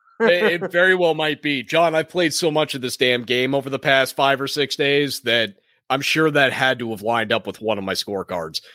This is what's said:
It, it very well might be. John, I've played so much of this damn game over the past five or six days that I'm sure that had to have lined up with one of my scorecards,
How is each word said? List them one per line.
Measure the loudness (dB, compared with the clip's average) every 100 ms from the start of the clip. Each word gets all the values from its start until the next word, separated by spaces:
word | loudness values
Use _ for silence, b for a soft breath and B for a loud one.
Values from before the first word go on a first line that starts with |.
| _ 0
It, | 2 4 2 0
it | -2
very | 2 4 4
well | 2
might | 2 -2 -2
be. | -2 -4
John, | 0 2 2 2
I've | -2
played | 0 0
so | 0 0
much | 0 -2 -4
of |
this | -6 0
damn | 0 0
game | 0 -2 0
over | -2 -4
the | -4
past | 2 2 2 0
five | 0 0
or | -2
six | -4 -4 0
days | 0 2 0 -4
that | -2 0 -2 -6 _ _ -4
I'm | -2
sure | 0 0 2
that | 4 2
had | 2 0 0
to | -6
have | -6
lined | -2 -2 0
up | -2 -4
with | -6
one | -4 -4
of |
my | -4
scorecards, | -6 -4 -6 -6 -8 -6 -10 B